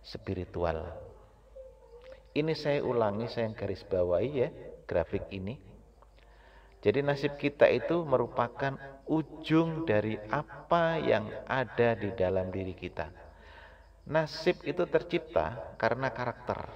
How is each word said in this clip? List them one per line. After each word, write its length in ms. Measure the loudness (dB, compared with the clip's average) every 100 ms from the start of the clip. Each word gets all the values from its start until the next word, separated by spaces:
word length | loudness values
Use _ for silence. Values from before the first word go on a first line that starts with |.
spiritual. 800 | -12 -12 -6 -6 -6 -2 -2 -2 -6 -12 -16 -18 -20 -20 -20 -20 -20 -20 -20 -20 -20 -20 -6 -2
Ini 160 | -2
saya 320 | -2 0 0
ulangi, 400 | 0 2 2 0 -4
saya 160 | -2 -4 -4
garis 240 | -6 -6 -2
bawahi 420 | 0 2 2 0 0
ya, 160 | -2 -4 -16 -16
grafik 480 | -2 -2 0 -4 -6
ini. 240 | -8 -8 -10 -16 -20 -20 -20 -20 -20 -20 -20 -20 -20 -20 2
Jadi 160 | 4 4
nasib 400 | 2 0 -2 0
kita 240 | -4 6 6
itu 320 | 6 2 0
merupakan 720 | 2 2 2 0 -2 0 -4 -4 -12 -14 -2
ujung 800 | -2 -2 -10 2 4 4 0 2
dari 320 | 2 2 -4 -2
apa 720 | -4 -4 -14 2 4 4 2
yang 240 | 2 2 2 -8 -4
ada 480 | -2 -2 4 4 4
di 160 | -2
dalam 400 | 0 2 2 0
diri 240 | -4 -6 -8
kita. 320 | -10 -8 -10 -10 -20 -20 -20 -20 -20 -20 -20 -20
Nasib 560 | -2 -2 -2 0 0 0 -2
itu 160 | -2
tercipta 880 | 2 2 2 -4 0 0 0 -4 -10 0
karena 320 | 0 2 -2
karakter. 560 | -2 -6 -6 -6 -6 -6